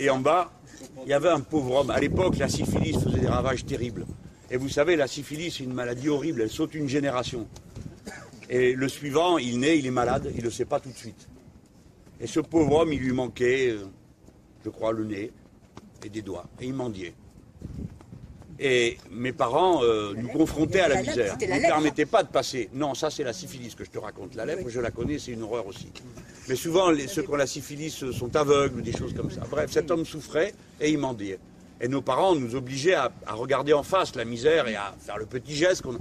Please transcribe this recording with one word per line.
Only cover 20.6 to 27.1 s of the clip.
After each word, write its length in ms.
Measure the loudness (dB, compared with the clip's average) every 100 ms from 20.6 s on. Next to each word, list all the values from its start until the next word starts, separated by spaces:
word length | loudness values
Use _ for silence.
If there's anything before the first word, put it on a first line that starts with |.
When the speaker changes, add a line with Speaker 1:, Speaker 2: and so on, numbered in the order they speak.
| 2 4
Speaker 1:
à 80 | 4
la 80 | 4
Speaker 2:
La 60 |
lèpre, 100 | 2 0
Speaker 1:
misère. 160 | 0
Speaker 2:
c'était 120 | 0 0
Speaker 1:
Ils 40 |
Speaker 2:
la 60 | 2
Speaker 1:
ne 40 |
Speaker 2:
lèpre. 120 | 4 4
Speaker 1:
permettaient 300 | 4 2 4
pas 160 | 4
de 40 | 4
passer. 400 | 0 0 -2 -6
Non, 220 | -4 -4 -2
ça 160 | -4
c'est 120 | -2
la 100 | -4
syphilis 420 | -6 -10 -12 -14 -12
que 80 | -12
je 60 |
te 80 | -10
raconte. 340 | -10 -12 -12
La 120 | -8 -6
lèpre, 220 | -6 -4
je 100 | -4
la 100 | -4
connais, 300 | -4 -4 -4
c'est 120 | -6
une 120 | -8
horreur 240 | -6 -6 -6
aussi. 240 | -12 -16 -18 -18 -20 -20 -16 -6
Mais 80 | -4
souvent, 340 | 2 4 6
les, 180 | 4
ceux 140 | 2